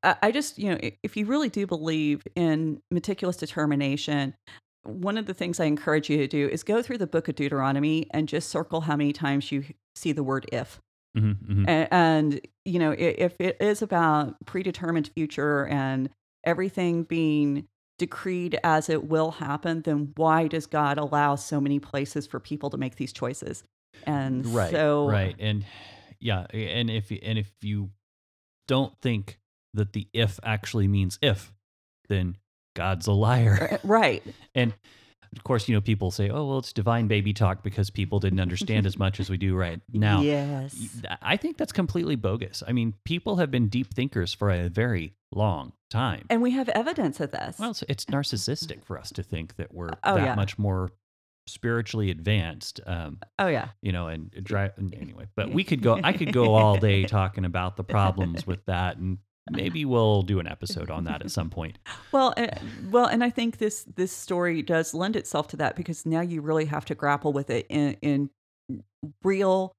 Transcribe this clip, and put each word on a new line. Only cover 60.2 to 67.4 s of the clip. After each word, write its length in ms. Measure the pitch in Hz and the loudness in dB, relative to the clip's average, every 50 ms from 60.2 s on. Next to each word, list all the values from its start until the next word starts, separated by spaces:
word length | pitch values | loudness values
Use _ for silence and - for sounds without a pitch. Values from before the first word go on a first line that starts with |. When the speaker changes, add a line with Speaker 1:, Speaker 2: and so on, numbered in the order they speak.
Speaker 2:
do 160 | 95 90 101 92 | 4 4 2 0
an 80 | 82 | 0
episode 440 | 82 80 - - 90 - 85 80 80 | -2 -8 -10 -8 -8 -6 -6 -6 -6
on 140 | 78 80 85 | -6 -4 -4
that 180 | 82 76 73 | -4 -4 -6
at 80 | - - | -6 -6
some 200 | - - 80 82 | -4 -4 -4 -4
point. 280 | - - 80 80 - - _ | -4 -8 -8 -8 -10 -14 _
Speaker 1:
<laughs> 40 | - - - - - | -16 -16 -16 -12 -2
Well, 220 | - 269 262 247 - | 2 4 4 4 2
uh, 120 | - 233 220 - - - - - - - 185 | 0 -2 -4 -4 -8 -12 -12 -12 -12 -10 2
well, 160 | 196 247 247 | 4 4 4
and 160 | - - 233 | 4 4 2
I 80 | 240 240 | 2 2
think 280 | 240 - 233 233 226 - | 0 0 -2 -2 -2 -2
this, 260 | 220 214 208 - - | -2 -2 -2 -4 -12
this 260 | - - - 180 185 | -12 -4 -4 -4 -4
story 500 | - - - - 190 175 175 175 170 156 | -4 -10 -6 -4 -2 0 0 0 0 -2
does 320 | 143 - 170 160 160 - - | 0 2 2 2 2 0 -2
lend 200 | 160 180 196 220 | -4 -2 -2 -2
itself 320 | - - - - 156 151 - | -4 -4 -2 -2 -2 -2 -2
to 80 | - 135 | -4 -2
that 180 | 151 131 - | -2 -2 -2
because 280 | - 170 - 165 - - | -4 -6 -6 -8 -6 -2
now 160 | 160 160 165 | 0 0 0
you 180 | 170 175 170 156 | 0 -2 -4 -4
really 240 | 147 151 156 160 156 | -2 0 2 2 2
have 200 | 147 147 151 - | 0 -2 -4 -4
to 80 | - 160 | -6 -8
grapple 360 | - - 147 143 143 - 151 | -2 0 0 0 2 2 0
with 160 | 143 139 | 0 0